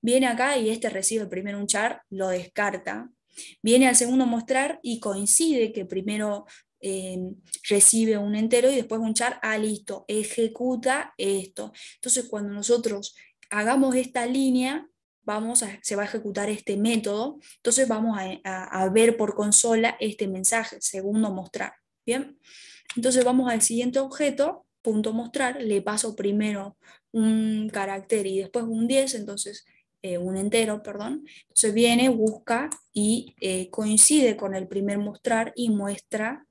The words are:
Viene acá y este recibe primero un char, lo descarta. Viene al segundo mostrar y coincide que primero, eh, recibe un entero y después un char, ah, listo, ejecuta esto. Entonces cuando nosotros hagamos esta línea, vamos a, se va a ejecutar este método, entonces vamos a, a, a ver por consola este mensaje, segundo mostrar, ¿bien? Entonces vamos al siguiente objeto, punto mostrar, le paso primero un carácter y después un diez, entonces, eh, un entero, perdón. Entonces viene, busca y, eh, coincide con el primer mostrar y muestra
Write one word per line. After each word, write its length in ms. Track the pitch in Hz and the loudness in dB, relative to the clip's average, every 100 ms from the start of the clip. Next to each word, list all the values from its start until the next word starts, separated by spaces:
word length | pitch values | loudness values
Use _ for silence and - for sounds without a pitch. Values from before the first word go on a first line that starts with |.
Viene 240 | 220 254 262 | 4 4 2
acá 320 | 233 262 277 | 2 0 0
y 100 | 220 | 0
este 220 | 226 226 | -2 -4
recibe 360 | 196 190 226 202 | -2 -2 -2 -4
primero 320 | 185 196 202 | -8 -8 -8
un 80 | 202 | -4
char, 360 | 202 226 - _ | 0 -2 -4 _
lo 180 | 190 190 | -6 -4
descarta. 800 | 185 180 - 208 190 185 208 247 _ _ - - - | -4 -6 -2 -2 -2 -8 -10 -12 _ _ -20 -20 -6
Viene 260 | 214 247 262 | 2 6 6
al 80 | 247 | 4
segundo 300 | 240 254 254 | 4 2 2
mostrar 520 | 233 - 262 285 330 | 0 -2 -2 0 -4
y 180 | 240 233 | -6 -6
coincide 720 | 214 196 202 - 330 277 220 | -4 -2 2 2 4 2 0
que 140 | 220 185 | -2 -6
primero, 580 | 190 190 214 214 202 - - _ _ | -6 -4 -4 -2 -4 -8 -20 _ _
eh, 380 | 196 190 185 185 185 - _ - - | -8 -6 -6 -8 -8 -10 _ -12 0
recibe 500 | 202 196 226 226 208 | 6 6 6 4 2
un 160 | 208 214 | 0 0
entero 340 | 220 240 247 | 2 4 4
y 60 | 277 | 4
después 240 | 233 220 | -2 -4
un 140 | 226 | -2
char, 260 | 220 233 240 | 0 -2 -2
ah, 140 | 220 220 | -4 -2
listo, 480 | 214 208 - 196 - | -2 -4 -8 -12 -6
ejecuta 1040 | 208 214 - 226 226 254 254 254 277 - - | -4 -4 -2 -2 0 -2 0 0 -2 -4 -6
esto. 560 | 196 196 190 - 214 - - | -2 -2 -4 -12 -14 -14 -20
Entonces 320 | - 254 254 240 | -14 -2 -2 -2
cuando 240 | 214 202 | -8 -8
nosotros 640 | 202 202 240 233 202 202 - - _ _ | -6 0 2 2 -4 -10 -16 -20 _ _
hagamos 480 | 208 214 269 269 254 | -2 2 4 4 2
esta 300 | 254 254 240 | 0 -4 -2
línea, 600 | 262 269 254 254 302 - _ _ _ | 0 2 2 0 -4 -8 _ _ _
vamos 380 | - 208 220 247 | -6 -4 -2 -2
a, 160 | 220 202 | -2 -8
se 120 | - | -6
va 100 | 202 | -4
a 20 | 202 | -4
ejecutar 420 | 233 214 196 202 | -6 -6 -4 -4
este 300 | 208 - 196 | -4 -4 0
método, 600 | 220 233 214 202 254 302 - - | 2 2 0 -2 -4 -8 -18 -6
entonces 300 | - 254 262 | 0 2 2
vamos 320 | 220 226 208 | 2 0 -2
a, 220 | 190 185 | -6 -8
a, 400 | 196 185 185 190 | -8 -8 -6 -2
a 40 | 190 | 2
ver 300 | 208 233 226 | 6 4 4
por 160 | 214 | -2
consola 600 | 208 208 208 233 226 226 - | 0 2 4 4 2 2 0
este 260 | 214 - 196 | -6 -4 -6
mensaje, 520 | 185 190 226 220 208 | -2 -2 -2 -4 -8
segundo 500 | - 190 190 214 214 | -8 -6 -2 0 0
mostrar, 440 | 185 190 - - - _ _ - | -2 -8 -10 -10 -12 _ _ -6
¿bien? 320 | 254 277 - _ - - - _ - | -4 -6 -14 _ -20 -20 -20 _ -2
Entonces 280 | 240 254 240 | 2 4 4
vamos 260 | 254 254 | 4 2
al 80 | 226 | 2
siguiente 380 | 214 233 247 262 | 2 0 0 0
objeto, 680 | 269 - 294 262 294 - _ _ | -2 0 -2 2 -2 -2 _ _
punto 320 | - 214 214 | -2 0 0
mostrar, 480 | 226 233 285 254 269 | -2 -4 -2 -4 -2
le 220 | 226 202 | -2 0
paso 340 | 190 214 226 208 | 0 -4 -4 -4
primero 640 | 202 208 214 202 196 _ _ - _ | -2 0 0 -2 -8 _ _ -20 _
un 560 | 226 220 220 220 214 214 | 0 2 2 0 -2 -4
carácter 560 | 208 196 196 196 220 190 | -4 -4 -6 0 0 0
y 120 | 190 | -2
después 260 | 190 240 | -2 -4
un 220 | 233 220 233 | -4 -2 2
diez, 280 | 269 269 | 2 2
entonces, 520 | 240 202 202 202 208 _ _ _ _ | -2 -8 -8 -10 -10 _ _ _ _
eh, 160 | 190 175 | -8 -4
un 220 | 180 190 | -4 -2
entero, 440 | 202 233 220 208 | 0 0 0 -2
perdón. 440 | 208 208 214 294 - - | -8 -10 -8 -8 -10 -20
Entonces 320 | _ - 220 | _ 2 2
viene, 340 | 208 233 233 262 | 6 6 6 4
busca 640 | 233 220 214 - 233 302 - _ | 4 2 0 -2 -2 -2 -8 _
y, 400 | - 208 233 - _ | -2 0 0 -2 _
eh, 260 | 190 185 185 | -4 -4 -6
coincide 640 | - 214 214 - 302 247 | -4 0 6 6 8 6
con 200 | 208 202 | 2 -4
el 120 | 190 185 | -6 -6
primer 300 | 196 202 202 | -4 -2 -2
mostrar 560 | 208 214 - 226 226 - | -4 -6 -2 0 -2 -4
y 120 | 240 | 0
muestra 800 | 208 202 196 _ 214 214 294 _ | 0 -2 -6 _ -6 -4 -8 _